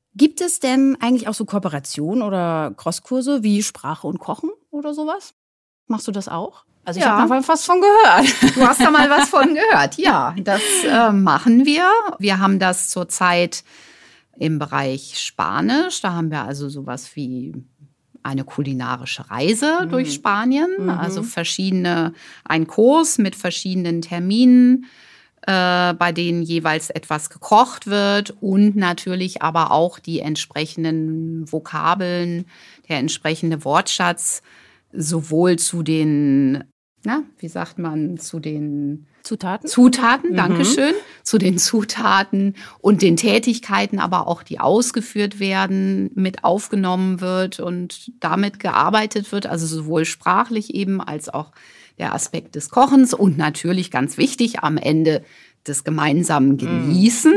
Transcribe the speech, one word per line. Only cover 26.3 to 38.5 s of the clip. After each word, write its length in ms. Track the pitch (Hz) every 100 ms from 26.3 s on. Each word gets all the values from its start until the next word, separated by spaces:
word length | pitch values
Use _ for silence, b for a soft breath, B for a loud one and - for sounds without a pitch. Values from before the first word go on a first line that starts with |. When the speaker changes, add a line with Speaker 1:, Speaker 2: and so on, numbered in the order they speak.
| 170
Speaker 2:
jeweils 480 | 165 165 160 156 -
etwas 400 | 156 - 151 -
gekocht 560 | - - 214 - - 202
wird 480 | 202 202 202 208 -
und 340 | 202 196 208
natürlich 640 | 202 180 175 185 185 185 -
aber 280 | 160 165 160
auch 300 | 151 175 -
die 180 | - 165
entsprechenden 1300 | 151 151 - 147 156 - 160 160 160 160 160 160 151
Vokabeln, 960 | 160 160 156 160 190 180 175 175 170 180 B B B -
der 100 | 151
entsprechende 640 | 160 - 151 160 165 156
Wortschatz 800 | 135 156 196 - 180 175 - - b b b b b
sowohl 680 | - 156 165 156 156 180 175
zu 240 | - 170
den, 840 | 156 160 156 147 143 135 135 139 - _ _ _
na, 200 | 208 294 294 -
wie 100 | 165
sagt 300 | 175 175 -
man, 400 | 160 156 156 170
zu 200 | - 165
den 680 | 156